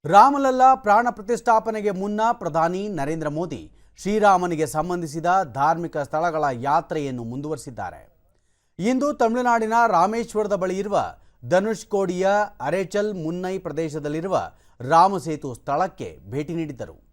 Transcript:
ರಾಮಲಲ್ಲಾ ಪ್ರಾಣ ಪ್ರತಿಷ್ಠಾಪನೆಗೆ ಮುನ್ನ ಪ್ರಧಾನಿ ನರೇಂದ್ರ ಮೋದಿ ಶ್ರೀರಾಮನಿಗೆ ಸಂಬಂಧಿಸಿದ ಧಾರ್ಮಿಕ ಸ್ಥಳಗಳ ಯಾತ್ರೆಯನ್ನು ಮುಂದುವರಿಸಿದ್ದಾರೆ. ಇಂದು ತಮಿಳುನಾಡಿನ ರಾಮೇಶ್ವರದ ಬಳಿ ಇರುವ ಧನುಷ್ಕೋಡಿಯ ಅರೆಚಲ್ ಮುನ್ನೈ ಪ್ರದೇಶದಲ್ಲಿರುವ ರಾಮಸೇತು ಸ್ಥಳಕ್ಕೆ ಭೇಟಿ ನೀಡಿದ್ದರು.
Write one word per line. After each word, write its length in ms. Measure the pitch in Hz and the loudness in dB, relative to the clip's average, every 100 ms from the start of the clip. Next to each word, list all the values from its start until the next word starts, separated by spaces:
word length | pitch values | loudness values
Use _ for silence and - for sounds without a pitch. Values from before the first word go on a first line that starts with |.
| 143 | 6
ರಾಮಲಲ್ಲಾ 640 | 196 254 277 269 254 262 | 8 8 6 0 6 6
ಪ್ರಾಣ 320 | 262 208 208 240 | 6 4 4 4
ಪ್ರತಿಷ್ಠಾಪನೆಗೆ 800 | 226 202 233 - 226 226 220 208 | -4 -6 -2 2 2 2 -4 -4
ಮುನ್ನ 300 | 185 202 208 220 | -4 -4 0 0
ಪ್ರಧಾನಿ 560 | 233 175 160 165 185 208 | -2 -2 0 0 -2 -6
ನರೇಂದ್ರ 400 | 175 139 160 147 | -4 -4 -4 -4
ಮೋದಿ 440 | 151 175 135 151 _ - _ | -4 -6 -8 -14 _ -20 _
ಶ್ರೀರಾಮನಿಗೆ 680 | 185 214 208 185 180 160 151 | -2 4 4 4 2 -2 -2
ಸಂಬಂಧಿಸಿದ 600 | 156 170 180 165 160 170 190 160 | -2 -4 -4 -6 -4 0 0 0
ಧಾರ್ಮಿಕ 440 | 131 147 170 165 156 | 0 0 0 -4 -6
ಸ್ಥಳಗಳ 480 | 139 156 170 160 147 | -4 -2 -2 0 -2
ಯಾತ್ರೆಯನ್ನು 720 | 123 131 156 151 156 143 123 | -2 0 0 0 -6 -4 -6
ಮುಂದುವರಿಸಿದ್ದಾರೆ. 800 | 117 127 147 151 - 110 92 78 - _ _ _ _ _ _ - | -8 -8 -8 -10 -10 -10 -12 -12 -20 _ _ _ _ _ _ -4
ಇಂದು 360 | 196 262 285 | -2 0 -2
ತಮಿಳುನಾಡಿನ 580 | 294 233 240 247 233 220 233 233 | 2 2 2 2 2 2 2 4
ರಾಮೇಶ್ವರದ 680 | 180 190 226 214 208 208 | 4 2 0 -4 -4 -2
ಬಳಿ 240 | 196 185 190 | -2 -2 -4
ಇರುವ 200 | 202 190 92 - _ _ 120 | 0 0 -2 -8 _ _ 0
ಧನುಷ್ಕೋಡಿಯ 800 | 175 208 220 - 202 190 180 190 208 208 - | 2 2 -4 -2 -2 0 0 2 2 0 -4
ಅರೆಚಲ್ 540 | 131 175 190 202 214 | -4 -2 -2 -2 -2
ಮುನ್ನೈ 440 | 185 156 180 185 190 | -4 -6 -6 -6 -6
ಪ್ರದೇಶದಲ್ಲಿರುವ 800 | 170 147 165 151 147 156 185 170 82 _ _ _ | -6 -6 -6 -6 -6 -6 -2 -2 -2 _ _ _
ರಾಮಸೇತು 760 | 123 165 190 196 147 151 139 | 2 6 6 2 -4 -6 -8
ಸ್ಥಳಕ್ಕೆ 640 | 120 - 143 190 - 98 78 95 | -10 -6 -2 -2 -6 -14 -14 -10
ಭೇಟಿ 240 | 131 151 | -8 -6
ನೀಡಿದ್ದರು. 420 | 165 156 131 92 80 _ | -8 -8 -10 -14 -16 _